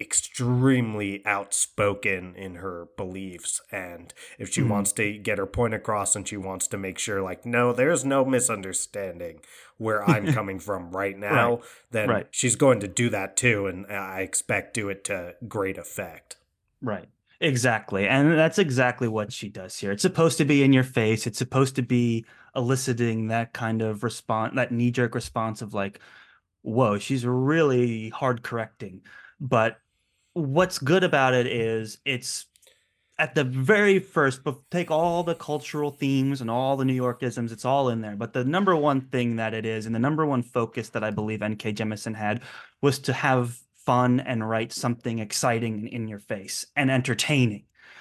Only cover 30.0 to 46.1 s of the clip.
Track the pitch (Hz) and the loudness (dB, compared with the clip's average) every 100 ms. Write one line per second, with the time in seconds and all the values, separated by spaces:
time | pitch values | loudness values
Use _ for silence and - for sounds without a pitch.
30 | _ _ _ 175 147 143 180 - 131 185 | _ _ _ -4 0 2 2 2 2 4
31 | 180 156 131 127 120 120 113 113 110 - | 4 4 4 4 2 0 0 -2 -4 -10
32 | - 127 - - - _ _ _ _ _ | -6 -6 -4 -10 -12 _ _ _ _ _
33 | _ - 156 156 131 127 131 214 208 196 | _ -4 0 2 0 0 4 6 8 4
34 | 190 - 139 131 - 135 _ 175 175 156 | 4 2 2 2 -6 -8 _ -6 0 2
35 | 175 170 170 165 - 151 139 151 147 139 | 2 2 0 -4 -4 -6 -4 -4 -4 -2
36 | 139 135 135 139 113 117 131 139 131 127 | 0 2 2 -2 -2 -2 0 0 0 2
37 | 123 120 127 117 117 113 127 139 131 113 | 0 -2 -4 -4 -6 -4 0 2 2 0
38 | 110 104 113 131 127 170 196 170 147 135 | -6 -8 -4 -2 0 2 4 4 4 2
39 | 131 131 120 113 110 110 113 110 107 113 | 0 0 0 0 -2 -4 -4 -4 -2 0
40 | 131 156 156 131 120 123 113 - 110 117 | 2 2 2 0 0 0 -2 -4 -6 -4
41 | 107 107 107 110 104 107 110 104 110 107 | -2 -2 -4 -2 -2 -4 -4 -4 -4 -4
42 | - 107 107 113 - - - _ 143 131 | -6 -4 -2 -2 -6 -18 -20 _ 0 2
43 | - 123 147 131 120 120 _ _ - 123 | -2 0 2 2 2 -6 _ _ 2 4
44 | 123 127 - 120 110 113 117 - 123 120 | 4 2 0 -4 -2 -2 -2 -4 -4 -4
45 | 127 113 107 - 131 117 117 110 110 123 | -4 -6 -4 -2 0 0 -2 -4 -8 -8
46 | 110 | -8